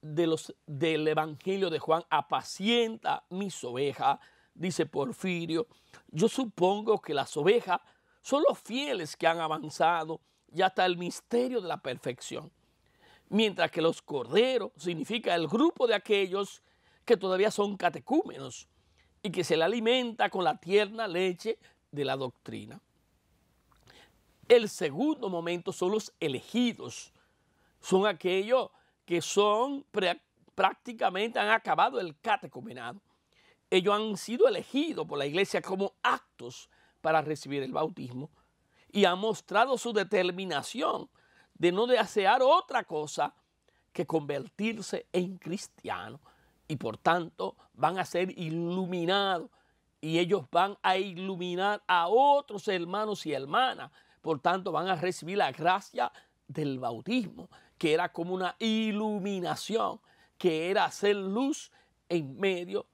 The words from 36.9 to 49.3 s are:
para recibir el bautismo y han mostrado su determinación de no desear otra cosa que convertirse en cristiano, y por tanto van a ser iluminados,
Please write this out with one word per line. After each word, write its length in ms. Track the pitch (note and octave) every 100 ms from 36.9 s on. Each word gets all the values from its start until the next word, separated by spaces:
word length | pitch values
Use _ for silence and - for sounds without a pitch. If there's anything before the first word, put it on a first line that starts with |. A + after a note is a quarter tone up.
| _
para 200 | D#3+ D#3
recibir 420 | D3+ D3+ C#3 C#3+
el 100 | C4
bautismo 580 | D3+ D#3 E3+ C3 B2 D3 _ _ _ _ _ _
y 140 | G3+
han 140 | F#3+ F#3
mostrado 580 | G#3+ G#3 - G3 B3+ B3+
su 160 | A#3
determinación 1160 | G#3+ F#3 G3+ F3+ F3+ F#3+ D3 C3 A3+ D4+ - - _ _ _ _
de 180 | _ F3
no 160 | F3+ A#3+
desear 540 | B3 G#3+ - F#3+ B3
otra 440 | C4 E4+ - B3+
cosa 500 | G#3 D#3 D3+ - D3 _ _ _ _ _ _
que 140 | - E3
convertirse 1000 | E3 D3 C#3 B2+ - G#3+ A3+ F#3 - -
en 240 | F#3 F3+ F#3
cristiano, 840 | - F#3 - _ - F#2+ G2 C3 _ _ _ _ _
y 100 | D3
por 200 | A#2+ G#2
tanto 600 | - F3 E3 _ F#3+ - _
van 240 | - D3 F#3
a 80 | F3
ser 240 | F3 F#3 -
iluminados, 1120 | E3 D#3+ E3+ F3+ F#3 F3+ E3+ G3 G3